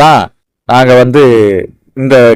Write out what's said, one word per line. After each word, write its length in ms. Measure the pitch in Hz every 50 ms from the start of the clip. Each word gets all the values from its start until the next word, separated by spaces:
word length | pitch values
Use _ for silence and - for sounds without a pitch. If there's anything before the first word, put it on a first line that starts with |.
தான் 180 | 139 160 151 123 95 - _ _ _ _ _ _ _ -
நாங்க 240 | 120 123 131 127 127
வந்து 280 | 123 123 127 123 147 143 127 120 113 107 101 98 92 87 - - _ _ _ - 135
இந்த 160 | 131 135 135 127 120 117 113